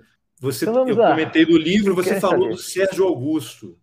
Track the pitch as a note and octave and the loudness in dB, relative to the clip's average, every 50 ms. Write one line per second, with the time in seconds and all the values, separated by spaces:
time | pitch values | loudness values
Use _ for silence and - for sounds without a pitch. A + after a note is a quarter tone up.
0 | - _ _ _ _ _ _ - B2+ C3+ B2 - E3+ G#3+ A3+ B3+ C4 B3+ G3+ A#3 | -20 _ _ _ _ _ _ -10 -8 -8 -6 -4 -4 -2 0 0 0 0 2 2
1 | A3 E3+ D#3+ D#3+ D#3 - - D#3+ E3 D#3+ E3+ D#3+ D#3 E3 F#3+ A3 G3+ G3 F3+ F3+ | 2 2 2 2 0 0 2 2 4 4 4 4 4 2 0 2 2 2 0 0
2 | F3 - G3 F#3+ G3+ F#3 F3 B2 B2+ A2+ A2 - - - - F3+ G3 F#3+ - E3+ | 0 -2 -2 0 0 0 2 0 0 -2 -4 -8 -10 -8 -4 -2 -2 -2 0 0
3 | F#3+ F#3 D#3 B2 B2+ D3+ D#3 D3+ B2 - - - G#2+ F2+ E2+ _ | 0 0 0 -2 -4 -4 -4 -4 -6 -8 -16 -20 -20 -20 -20 _